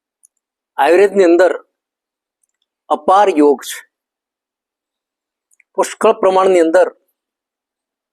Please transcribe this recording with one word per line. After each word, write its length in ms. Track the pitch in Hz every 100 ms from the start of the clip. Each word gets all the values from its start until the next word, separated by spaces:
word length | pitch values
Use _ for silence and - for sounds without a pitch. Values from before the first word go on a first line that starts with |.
| _ _ _ _ _ _ _ -
આયુર્વેદની 500 | 143 175 202 196 175
અંદર 240 | 170 180 - _ _ _ _ _ _ _ _ _ _ _ _ -
અપાર 380 | 151 - 190 208 156
યોગ 240 | 147 131 -
છે. 100 | - - _ _ _ _ _ _ _ _ _ _ _ _ _ _ _ _ _ _ -
પુષ્કળ 420 | 180 - 214 220
પ્રમાણની 460 | 190 190 190 180 160
અંદર 220 | 175 165 - _ _ _ _ _ _ _ _ _ _ _